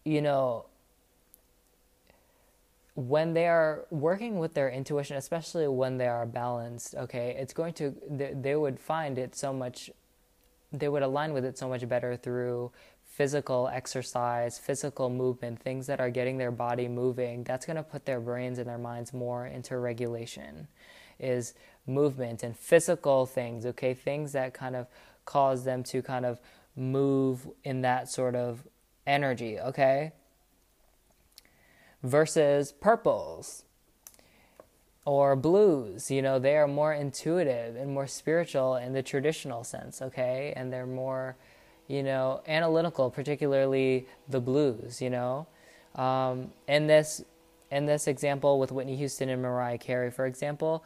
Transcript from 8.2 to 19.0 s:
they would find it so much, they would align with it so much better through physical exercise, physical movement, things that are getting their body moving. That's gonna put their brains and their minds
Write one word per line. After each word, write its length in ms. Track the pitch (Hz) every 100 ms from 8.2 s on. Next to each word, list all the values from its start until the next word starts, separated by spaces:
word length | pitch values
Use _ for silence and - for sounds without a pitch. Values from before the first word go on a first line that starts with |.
| 139
they 220 | 135 139 151
would 240 | 143 127
find 380 | - 160 147 131
it 180 | 127 -
so 160 | 139
much, 400 | 135 123 - - - _ _ _ _ _ _ -
they 160 | 139 147
would 160 | 143
align 300 | 135 143 156
with 100 | 139
it 140 | 127 123
so 100 | 131
much 200 | 127 120
better 260 | 123 123 123
through 560 | 123 123 123 120 123 - - _
physical 680 | - - 143 143 135 127 131
exercise, 840 | 127 - 131 123 127 120 120 120 -
physical 520 | - 139 147 - 127
movement, 520 | 127 127 127 120 113
things 260 | 131 131 131
that 120 | 135
are 100 | 127
getting 280 | 123 127 131
their 140 | 123
body 360 | 120 120 123 123
moving. 560 | 120 127 123 120 120
That's 220 | 120 127 -
gonna 180 | 160
put 220 | 151 143 -
their 160 | 127
brains 360 | 117 123 127 127
and 100 | 120
their 100 | 120
minds 360 | 120 120